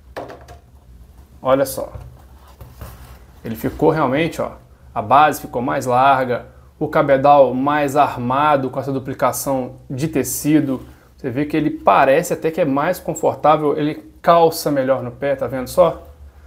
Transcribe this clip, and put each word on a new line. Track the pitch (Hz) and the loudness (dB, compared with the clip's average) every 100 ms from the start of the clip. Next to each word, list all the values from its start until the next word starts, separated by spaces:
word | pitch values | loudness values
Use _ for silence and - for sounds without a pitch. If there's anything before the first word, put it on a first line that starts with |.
| - - - - - - _ - - - - - - - | -18 -16 -16 -18 -20 -20 _ -20 -20 -20 -20 -20 -20 -6
Olha | 135 135 135 | 0 2 0
só, | - - - - - - - - - - - - - - - - - | -4 -10 -12 -18 -20 -20 -20 -20 -20 -20 -20 -20 -20 -20 -20 -20 -14
ele | 113 113 | -12 -6
ficou | 127 - 156 | -6 0 2
realmente, | 151 135 139 165 - | 2 0 0 -2 -4
ó, | 110 - - - - | -8 -10 -20 -20 -12
a | 120 | -8
base | 107 135 151 143 | 2 4 4 2
ficou | - 127 | -6 -6
mais | 131 151 127 | -4 -4 0
larga, | 123 139 131 127 117 - - - - | 2 4 2 0 -4 -8 -20 -18 -8
o | 151 | -2
cabedal | 160 143 135 143 143 127 | 0 2 4 6 6 6
mais | 127 139 147 143 143 | 2 -2 0 0 2
armado | 135 127 120 131 151 143 131 | 0 0 -2 0 2 2 0
com | 139 | -6
essa | 127 | -6
duplicação | 135 131 127 127 - 143 135 123 - - | -6 -8 -2 -2 -2 -4 -4 -6 -12 -12
de | 131 156 | -6 -4
tecido. | 139 127 - 143 156 135 127 - - _ _ | -2 -4 -4 2 2 2 -4 -10 -20 _ _
Você | 143 | -8
vê | 120 147 | -4 -2
que | 156 | -2
ele | 151 | -2
parece | - - 190 135 147 170 | 0 2 4 4 2 0
até | 180 160 | -4 -4
que | 165 | -2
é | 160 | -2
mais | 135 160 - | 0 -2 -4
confortável, | - 156 139 110 147 156 151 151 | -8 -4 -2 2 2 2 2 -2
ele | 151 147 - - | -4 -6 -14 -2
calça | - 170 175 - 156 | 2 4 4 0 -2
melhor | 139 131 127 | 0 0 -2
no | 120 | -4
pé, | - 143 135 | -6 -4 -4
tá | 123 | -4
vendo | 131 123 | -6 -2
só? | - - - - - - - | 2 2 0 -12 -20 -20 -20